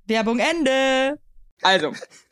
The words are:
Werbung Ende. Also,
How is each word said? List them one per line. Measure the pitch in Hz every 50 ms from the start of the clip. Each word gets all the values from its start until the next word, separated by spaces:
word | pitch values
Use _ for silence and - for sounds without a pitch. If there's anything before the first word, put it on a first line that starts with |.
| _
Werbung | - 220 226 220 220 233 247
Ende. | 302 302 330 339 302 262 262 262 269 269 262 262 269 269 294 294 - - - - - - _ _ -
Also, | 185 190 185 151 143 120 - - - - - _ -